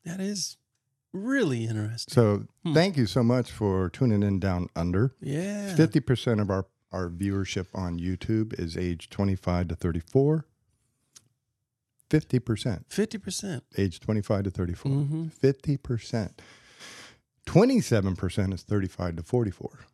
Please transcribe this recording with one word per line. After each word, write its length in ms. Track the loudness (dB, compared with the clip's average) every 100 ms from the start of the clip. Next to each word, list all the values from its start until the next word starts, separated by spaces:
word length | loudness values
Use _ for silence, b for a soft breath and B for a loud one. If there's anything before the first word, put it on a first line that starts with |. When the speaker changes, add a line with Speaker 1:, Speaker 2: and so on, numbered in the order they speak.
| -10
Speaker 1:
That 140 | -6
is 380 | -6 -4 -8 -10 _ _ _ _ _
really 520 | -8 -2 0 2 0 -2
interesting. 480 | -2 -4 -6 0
Speaker 2:
So 340 | 4 6 4 -2 _
Speaker 1:
Hmm. 100 | 2
Speaker 2:
thank 240 | 4 4 2
you 80 | 2
so 180 | 4
much 280 | 4 2 0
for 380 | -2 0 2 0
tuning 340 | 2 2 4
in 160 | 2 2
down 300 | 0 -2 -4 -4
under. 380 | 0 2 2 _
Speaker 1:
Yeah. 540 | -6 -4 -4 -6 -4 2
Speaker 2:
Fifty 240 | 4 2
percent 400 | 0 -2 2 0
of 100 | 2
our, 160 | -2 -4 _ _
our 180 | -6 -6
viewership 580 | -4 -2 -2 -2 -4 -6
on 260 | -6 -4 -4
YouTube 580 | -4 -4 -2 -2 -2 -4
is 180 | -6 -4
age 320 | -4 -4 -8
twenty-five 580 | -2 -2 0 0 0 -2
to 60 | -2
thirty-four. 680 | -2 -4 0 2 4 0 -4 _ _ _ _ _ _ -20 _ _ _ _ _ _ _ _ _
Fifty 300 | 0 2 -2
percent. 460 | 0 -2 -2 -4 -6
Speaker 1:
Fifty 280 | -4 -2 -4
percent. 460 | -8 -8 -8 -10 _ -2
Speaker 2:
Age 220 | -2 -2
twenty-five 440 | -2 -2 0 0 0
to 40 |
thirty-four. 400 | -4 -4 -4 -2
Speaker 1:
Mm-hmm. 360 | -2 0 -4 -6
Speaker 2:
Fifty 500 | 2 2 2 -2 -4
percent. 640 | -2 -6 -2 -4 -4 -10 B B B B B B B B _ _ 4
Twenty-seven 680 | 6 6 4 4 2 2 -2
percent 380 | -4 -2 -2
is 100 | -4
thirty-five 520 | -2 -2 -2 -4 -6 -6
to 60 |
forty-four. 560 | -2 -2 -2 -6 -12 -14 -20